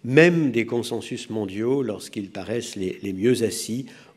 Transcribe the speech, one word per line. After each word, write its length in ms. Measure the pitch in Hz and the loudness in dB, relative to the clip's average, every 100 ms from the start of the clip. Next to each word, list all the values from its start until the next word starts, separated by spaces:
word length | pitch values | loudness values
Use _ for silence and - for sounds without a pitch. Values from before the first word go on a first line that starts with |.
même 480 | 120 139 170 170 143 | 2 6 8 6 2
des 120 | 117 | 2
consensus 640 | 113 120 107 117 - 120 - | 0 -2 -2 -4 -6 -10 -6
mondiaux 520 | 110 98 98 117 139 | -6 -4 -2 0 0
lorsqu'ils 480 | 120 95 - 110 98 | -2 -6 -8 -10 -8
paraissent 460 | 101 95 120 120 101 | -10 -6 -6 -6 -6
les, 240 | 92 - | -6 -4
les 100 | 98 | -6
mieux 300 | 95 117 120 | 0 2 4
assis. 440 | 110 - - 120 131 - - | 2 -2 -6 -6 -8 -16 -20